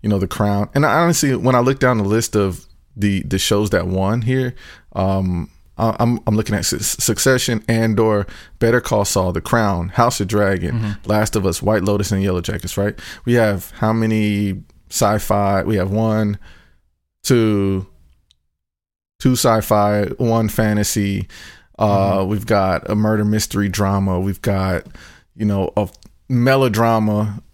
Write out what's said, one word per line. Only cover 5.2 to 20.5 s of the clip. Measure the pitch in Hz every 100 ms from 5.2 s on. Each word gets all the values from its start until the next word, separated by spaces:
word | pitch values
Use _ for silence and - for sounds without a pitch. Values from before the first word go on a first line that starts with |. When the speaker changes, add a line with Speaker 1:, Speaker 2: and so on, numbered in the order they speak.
| 95 87 - - - -
Speaker 1:
I, | 113 -
I'm, | 117 117 -
I'm |
looking | 107 110 104
at |
Su-, | - -
Succession, | - - - 110 131 127 - 113 -
Andor, | 113 113 110 110 104 98 - - -
Better | 113 120
Call | - 107
Saul, | 101 - 92
The | 87
Crown, | - 117 104 87 87
House | - 120 -
of | 98
Dragon, | 104 101 95 82 117
Speaker 2:
Mm-hmm. | 107 95 -
Speaker 1:
Last | 107 107 110
of | 95
Us, | 85
White | 98 110
Lotus, | 95 101 92
and | 98
Yellow | 98 90
Jackets, | 85 104 90 -
right? | 101 101 - -
We | -
have | 120 110 98 -
how | - 110
many | 113 113 110 104 101 101 95 - - _
sci-fi? | - 107 104 - 101 101 98
We | - 107
have | 95
one, | 104 110 107 104 98 - - - _ _ _ _ _
two, | - 123 110 104 98 95 92 _ _ _ _ _ _ _ _ _ _ _ _ _
two | 131
sci-fi, | 127 131 113 - 107 104 104 101 -
one | 123 113
fantasy. | 110